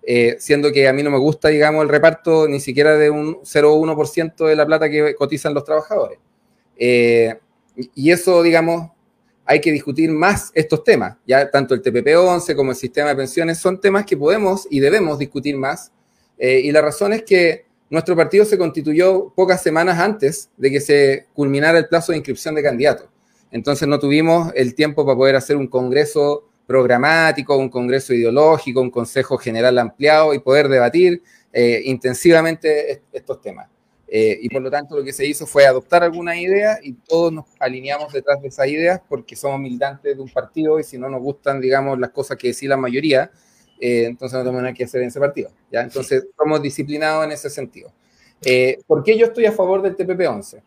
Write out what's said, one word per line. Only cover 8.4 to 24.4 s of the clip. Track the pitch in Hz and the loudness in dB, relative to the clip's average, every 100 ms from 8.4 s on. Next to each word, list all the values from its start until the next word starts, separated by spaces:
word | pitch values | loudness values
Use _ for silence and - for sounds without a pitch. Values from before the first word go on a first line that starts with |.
digamos, | 170 165 165 170 165 _ _ _ _ _ - | 4 2 0 -4 -8 _ _ _ _ _ 0
hay | 151 | 0
que | 175 | 2
discutir | 151 - 139 160 | -2 -4 -2 -2
más | 156 180 208 - | 2 0 0 -4
estos | - 156 156 | -4 -2 -2
temas, | 190 170 92 - - | 2 0 0 -10 0
ya | 131 139 | 2 2
tanto | 139 131 | 0 0
el | 127 | -2
T | 127 | 0
P | 120 | -2
P | 120 165 | 2 4
once | 180 175 170 143 | 4 0 -2 -2
como | 135 | -2
el | 123 | -4
sistema | 127 - 147 | -6 -2 -2
de | 139 | -2
pensiones | 135 170 165 165 | -4 -4 -4 -2
son | 185 185 | -4 0
temas | 202 196 208 | 0 0 -2
que | 160 | -2
podemos | 147 214 196 190 - | 0 2 0 -2 -4
y | 143 | 0
debemos | 139 208 170 143 | 2 2 0 -4
discutir | 143 143 135 139 | -6 -6 -6 -6
más, | 135 156 - _ _ _ _ _ | -6 -8 -14 _ _ _ _ _
eh, | 127 131 | 0 2
y | 143 | 4
la | 151 | 2
razón | 147 147 202 | 2 -2 -2
es | 214 | -2
que | 220 185 170 156 _ _ _ | 2 2 4 0 _ _ _
nuestro | 156 160 165 | -4 0 0
partido | 151 196 214 | 2 4 2
se | 202 | 2
constituyó | 170 160 147 151 185 190 196 - | -2 -4 -2 2 2 2 -2 -2
pocas | 185 180 | 0 2
semanas | 175 160 175 170 | 0 0 0 0
antes | 190 214 139 - - _ | 0 0 -4 -4 -16 _
de | 135 | -2
que | 139 | -2
se | 139 143 139 135 _ | 2 4 4 2 _
culminara | - 143 139 156 165 | -4 -2 0 2 2
el | 156 | 2
plazo | 165 160 | -2 -2
de | 160 | -6
inscripción | 143 120 165 151 | -6 -8 -6 -2
de | |
candidatos. | 143 120 143 123 - _ _ _ _ | -2 2 0 0 -8 _ _ _ _
Entonces | 117 113 143 143 | -8 -4 -2 0
no | 143 | 0
tuvimos | 143 147 165 170 | 0 2 2 2